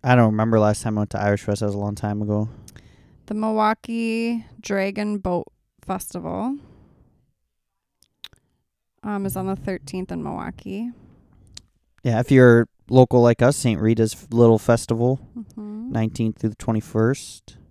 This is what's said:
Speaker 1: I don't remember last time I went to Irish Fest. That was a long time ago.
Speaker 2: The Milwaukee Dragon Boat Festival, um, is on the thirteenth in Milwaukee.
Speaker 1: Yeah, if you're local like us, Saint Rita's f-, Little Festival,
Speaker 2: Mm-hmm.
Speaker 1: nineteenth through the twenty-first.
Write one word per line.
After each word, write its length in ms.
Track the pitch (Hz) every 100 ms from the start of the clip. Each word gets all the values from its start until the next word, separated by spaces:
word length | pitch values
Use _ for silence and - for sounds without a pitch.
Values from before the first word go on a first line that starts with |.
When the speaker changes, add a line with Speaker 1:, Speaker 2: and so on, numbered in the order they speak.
Speaker 1:
I 120 | 127
don't 160 | 123 113
remember 280 | 107 110 113
last 240 | 107 104
time 140 | 117 107
I 60 |
went 80 | 107
to 100 | 98
Irish 220 | 101 101
Fest. 180 | - 104
That 60 | 104
was 80 |
a 40 | 101
long 160 | 104
time 280 | 104 104 104
ago. 260 | 104 104 107 - - - - _ _ _ -
Speaker 2:
The 80 |
Milwaukee 1120 | 214 220 220 214 220 - 226 226 226 233 233 - -
Dragon 580 | - 196 196 196 208 208
Boat 280 | 185 175 - _ _ _ -
Festival, 680 | 185 - 180 165 180 233 285 - _ _ _ _ _ _ _ _ _ _ _ _ _ _ _ - _ _ _ _ _ _ _
um, 240 | 208 202 196
is 100 | 190
on 100 | 190
the 80 | 190
thirteenth 540 | - 185 - 185 180
in 120 | 170
Milwaukee. 680 | 151 - - - - 196 233 240 - _ _ _ _ - _ _ _ _
Speaker 1:
Yeah, 180 | 123 113
if 100 | 123
you're 360 | 131 127 117 117 _ -
local 320 | 127 127 127
like 220 | 120 117
us, 140 | 120 143
Saint 240 | 127 101
Rita's 340 | 110 113 110
f-, 120 | - -
Little 280 | 117 117 110
Festival, 600 | - 117 - 113 120 135 - 240
Speaker 2:
Mm-hmm. 540 | 208 - 208 214 240
Speaker 1:
nineteenth 460 | 117 110 - 113 110
through 120 | 113
the 60 | 101
twenty-first. 1000 | - 110 - 110 113 139 - - - - _